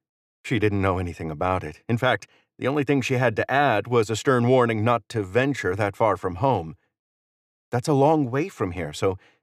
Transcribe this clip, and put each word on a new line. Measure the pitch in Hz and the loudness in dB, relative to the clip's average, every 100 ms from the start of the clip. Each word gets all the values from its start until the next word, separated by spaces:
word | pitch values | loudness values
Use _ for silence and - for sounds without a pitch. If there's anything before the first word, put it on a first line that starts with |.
| _ _ _ _ | _ _ _ _
She | - 117 | -6 -2
didn't | 107 104 | 0 2
know | 98 92 | 0 0
anything | 90 82 80 | -4 -8 -8
about | 76 90 92 | -4 -2 -2
it. | 76 76 - | -4 -12 -4
In | 117 | 0
fact, | 127 110 - _ _ _ | 0 0 -4 _ _ _
the | 123 | -4
only | 147 | -2
thing | 139 143 | 0 0
she | 120 123 | 0 0
had | 127 110 | 2 0
to | 107 | 0
add | 131 143 107 110 | 2 2 0 0
was | 120 107 | 0 0
a | 110 | -2
stern | - 127 120 | 2 2 4
warning | 131 117 113 | 4 4 2
not | 110 120 - | 0 0 -2
to | 113 | -6
venture | 95 104 135 135 - 98 | -2 0 0 0 -2 0
that | 104 92 | -2 2
far | 113 92 | 2 2
from | 95 87 | -2 -2
home. | 135 113 82 76 _ _ _ _ _ _ _ _ _ | 0 0 -2 -12 _ _ _ _ _ _ _ _ _
"That's | 120 123 | -4 0
a | |
long | 143 139 160 135 | 2 4 4 0
way | 127 185 | -2 -6
from | - 98 | -6 -6
here, | 87 80 | -4 -8
so | 76 101 92 - _ | -4 -2 -2 -8 _